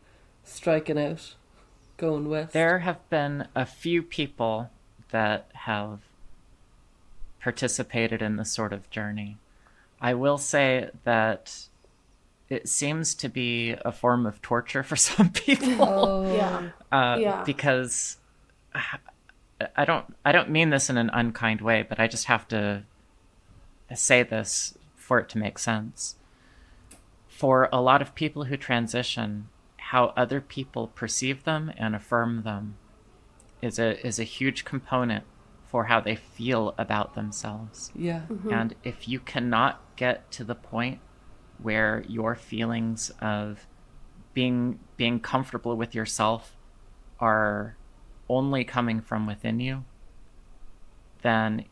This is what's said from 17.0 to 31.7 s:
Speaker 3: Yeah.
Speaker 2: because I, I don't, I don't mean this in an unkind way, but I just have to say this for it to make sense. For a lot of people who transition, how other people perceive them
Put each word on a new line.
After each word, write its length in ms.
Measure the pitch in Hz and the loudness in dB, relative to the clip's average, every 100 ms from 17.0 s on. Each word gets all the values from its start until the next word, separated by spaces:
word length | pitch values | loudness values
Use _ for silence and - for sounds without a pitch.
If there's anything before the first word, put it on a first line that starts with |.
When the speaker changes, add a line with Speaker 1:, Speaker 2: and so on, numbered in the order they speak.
| 123 120 | 4 2
Speaker 3:
Yeah. 240 | 104 95 | 2 0
Speaker 2:
because 760 | 143 139 147 127 123 - - - _ _ _ _ _ | -2 0 2 2 0 -4 -6 -8 _ _ _ _ _
I, 260 | - - - - - _ _ _ - - - | -8 -6 -8 -14 -20 _ _ _ -8 -4 0
I 80 | |
don't, 200 | 143 160 - - | 2 2 -2 -2
I 80 | 147 | 4
don't 180 | 170 - | 4 4
mean 200 | 156 160 | 4 4
this 200 | 139 - | 4 2
in 60 | 123 | 0
an 100 | 117 | 2
unkind 480 | 120 117 113 113 107 | 2 0 0 0 0
way, 240 | 107 110 107 | 2 2 2
but 120 | 110 | 0
I 80 | 113 | 0
just 160 | - | 0
have 240 | - 117 - | 0 0 0
to 340 | 110 104 101 - _ _ _ _ _ _ - - - - | -2 0 -2 -8 _ _ _ _ _ _ -20 -20 -20 -12
say 300 | 120 - 123 | -2 4 4
this 520 | 117 110 - - - - - - | 4 0 -2 -4 -6 -10 -20 -10
for 240 | - 123 | 0 0
it 80 | 117 | 2
to 80 | 110 | -4
make 180 | 104 - | -4 -4
sense. 580 | - 110 113 - - - - _ _ - - - - - - - - | -2 -2 -4 -10 -12 -12 -20 _ _ -20 -20 -20 -20 -20 -20 -20 -20
For 400 | - 135 131 131 | -2 4 6 6
a 80 | 127 | 4
lot 220 | 127 139 | 6 4
of 120 | 139 - | 4 -4
people 280 | 151 147 | -6 -4
who 120 | 131 139 | -6 -6
transition, 920 | - 120 117 120 120 120 107 104 107 _ _ - | -2 -2 0 -2 -4 -4 -4 -6 -10 _ _ -16
how 300 | - 127 120 - | 0 4 4 4
other 240 | 123 139 | 0 0
people 480 | - 135 135 120 113 | -6 -10 -8 -6 -8
perceive 560 | - 110 - 131 131 | -6 -6 -2 -2 -4
them 280 | 160 156 160 | -2 -2 -4